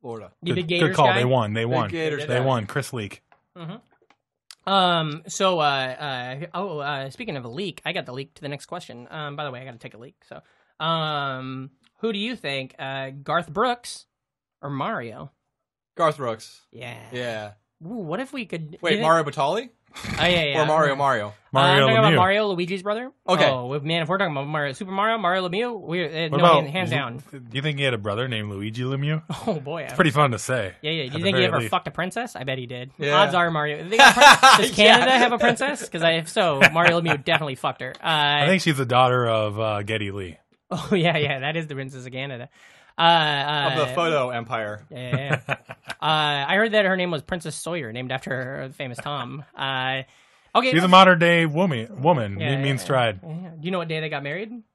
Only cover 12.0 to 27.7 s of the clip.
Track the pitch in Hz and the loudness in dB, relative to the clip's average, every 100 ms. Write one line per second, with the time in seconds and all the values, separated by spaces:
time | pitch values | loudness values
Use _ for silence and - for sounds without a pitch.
12 | 226 202 214 247 147 135 131 - 135 135 | -4 -4 -6 -6 -6 -6 -8 -10 -8 -8
13 | 135 139 139 160 175 151 247 240 - - | -8 -10 -4 -2 -2 -2 -2 -2 -8 -18
14 | _ _ _ _ _ _ 143 139 170 208 | _ _ _ _ _ _ -8 -6 -4 -6
15 | 117 117 147 _ _ _ _ _ _ - | -8 -12 -18 _ _ _ _ _ _ 0
16 | 165 147 127 110 - - _ 117 123 117 | 0 2 -6 -6 -10 -20 _ -18 -16 -16
17 | 113 123 123 110 104 104 _ _ 160 233 | -12 -8 -6 -6 -10 -16 _ _ -12 -10
18 | 170 180 262 277 214 170 151 170 170 208 | -6 -6 -6 -10 -8 -8 -10 -4 0 2
19 | 160 165 147 139 143 196 254 _ _ - | 4 4 2 -2 0 0 -6 _ _ -16
20 | - - 165 175 151 143 151 156 147 135 | -10 0 2 2 0 0 2 4 2 2
21 | 139 123 104 104 _ 135 139 143 - 220 | 2 0 -2 -10 _ 2 4 6 6 6
22 | 214 160 185 202 214 180 175 190 190 214 | 6 6 4 4 0 -2 -4 -4 -4 -4
23 | 254 _ - 190 151 127 123 147 143 165 | -6 _ 0 4 4 2 -4 -6 -2 -2
24 | 160 190 190 143 143 156 143 135 190 196 | -2 0 0 -2 -4 -4 -4 -6 -8 -2
25 | 214 226 180 190 185 185 240 226 160 175 | 0 0 0 0 -2 -4 -4 -6 -6 -4
26 | 156 156 165 143 170 151 139 170 180 156 | -4 -4 -2 4 6 6 4 -4 -2 -2
27 | 127 127 - 139 120 127 151 | -4 -10 -14 -18 -8 -4 -4